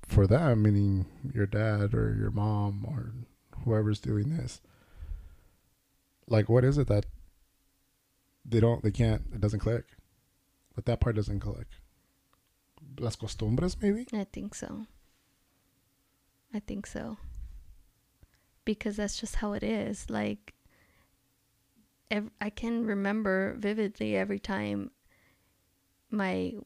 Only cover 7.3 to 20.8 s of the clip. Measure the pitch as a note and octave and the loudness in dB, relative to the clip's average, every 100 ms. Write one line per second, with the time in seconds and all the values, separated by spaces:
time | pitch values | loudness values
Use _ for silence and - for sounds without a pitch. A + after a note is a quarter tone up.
7.3 | _ _ _ _ _ _ _ _ _ _ | _ _ _ _ _ _ _ _ _ _
8.3 | _ - A2+ A2+ A#2 A2 G2+ A2+ G#2+ - | _ 0 4 6 4 2 4 4 4 -2
9.3 | A2 G#2 G#2 A2 A#2 - - _ _ _ | 0 0 2 0 -2 -4 -20 _ _ _
10.3 | _ _ _ _ - A2+ A#2 - G#2+ G2+ | _ _ _ _ -6 -2 2 2 2 0
11.3 | G2+ - - - - - _ _ _ _ | -2 -4 -8 -10 -16 -20 _ _ _ _
12.3 | _ _ _ _ _ C#3+ C3 A#2+ - A2 | _ _ _ _ _ -18 -6 -6 -4 -8
13.3 | - G#2+ B2 F3+ - G#3 G#3 B3 A3 G3 | -4 0 2 0 0 0 0 -2 -6 -6
14.3 | - G3+ - - G#3 A3 - _ _ _ | -8 -10 -10 -10 -10 -12 -18 _ _ _
15.3 | _ _ _ _ _ _ _ _ _ _ | _ _ _ _ _ _ _ _ _ _
16.3 | _ _ G#3 - G3+ - - A3+ A3 - | _ _ -10 -8 -10 -8 -8 -8 -10 -10
17.3 | - - - - - - _ _ _ - | -10 -12 -14 -18 -20 -20 _ _ _ -20
18.3 | _ _ _ - G#3 G#3+ G3+ G#3 - A3+ | _ _ _ -4 -2 -2 -4 -4 -4 -4
19.3 | - G#3+ G3+ G#3 A3 G#3+ G#3+ - G#3+ - | -2 -2 -2 -2 -2 -2 -6 -6 -4 -2
20.3 | G#3 - _ _ _ | -4 -10 _ _ _